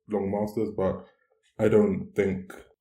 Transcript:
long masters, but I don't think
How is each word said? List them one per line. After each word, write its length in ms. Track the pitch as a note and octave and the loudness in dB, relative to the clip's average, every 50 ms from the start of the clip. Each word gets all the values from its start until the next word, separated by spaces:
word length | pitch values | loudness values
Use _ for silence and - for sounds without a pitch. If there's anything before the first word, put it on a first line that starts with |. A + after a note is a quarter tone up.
| _ - | _ -6
long 220 | G#2 G2+ G2 F#2+ | -4 -4 -2 -2
masters, 400 | G2+ G2+ G#2 G#2 - A#2 A2 G2 - | -2 -2 -4 -4 -2 -2 -4 -2 -2
but 300 | - F#2+ F#2+ - - - - _ _ _ _ _ _ _ _ _ - | -2 -2 -2 -2 -4 -8 -18 _ _ _ _ _ _ _ _ _ 0
I 100 | A2+ G#2+ | 2 4
don't 420 | G#2 G#2+ G#2 F#2+ F#2+ F#2 - - - | 6 6 6 4 2 -2 -4 -4 -2
think 400 | - G2 G2 F#2+ F#2+ - - - - - _ _ _ | -2 0 0 -2 -4 -6 -10 -16 -20 -20 _ _ _